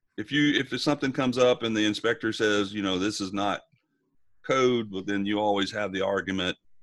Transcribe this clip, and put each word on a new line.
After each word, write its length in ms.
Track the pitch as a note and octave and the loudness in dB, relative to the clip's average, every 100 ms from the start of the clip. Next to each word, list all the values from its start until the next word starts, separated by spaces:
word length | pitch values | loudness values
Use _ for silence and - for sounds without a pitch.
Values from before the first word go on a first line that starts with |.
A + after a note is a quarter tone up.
| _ - | _ -10
If 120 | G#2+ | -2
you, 220 | C#3+ D3 | 2 4
if 180 | - - | 2 0
it's 100 | - | -2
something 280 | D3+ C#3+ C3+ | 0 0 0
comes 260 | B2+ B2+ B2 | 0 0 4
up 240 | B2 A#2+ | 4 4
and 120 | A#2 | 0
the 120 | A2 G#2+ | 2 2
inspector 440 | G#2 A2+ A#2 A2 | 2 -2 0 -2
says, 440 | G#2+ G#2+ G#2 G2 | 0 2 2 0
you 80 | G#2 | -2
know, 160 | G2 F#2 | -2 0
"This 240 | G2+ G#2 | -2 -4
is 100 | F#2+ | -6
not 300 | G2+ G2+ F2+ _ _ _ _ _ _ _ _ - | -4 -2 -4 _ _ _ _ _ _ _ _ -2
code," 440 | C3 B2+ A#2+ G#2+ | 2 2 2 -2
well, 100 | G2 | -6
then 220 | G2 G2+ | -4 -2
you 160 | G2+ G#2 | 0 0
always 320 | G#2+ G2+ G2 | 0 0 0
have 220 | G#2 G2+ | -2 -4
the 80 | F#2+ | -2
argument, 560 | G2 G2 F#2 F#2+ F2+ - _ - | -2 -2 -2 -4 -4 -6 _ -20